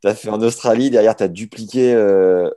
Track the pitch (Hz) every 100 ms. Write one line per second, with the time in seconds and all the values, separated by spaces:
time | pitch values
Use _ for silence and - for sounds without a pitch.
0 | 101 107 107 107 117 117 123 117 135 117
1 | 107 110 98 87 110 - 107 127 127 117
2 | 101 98 92 90 87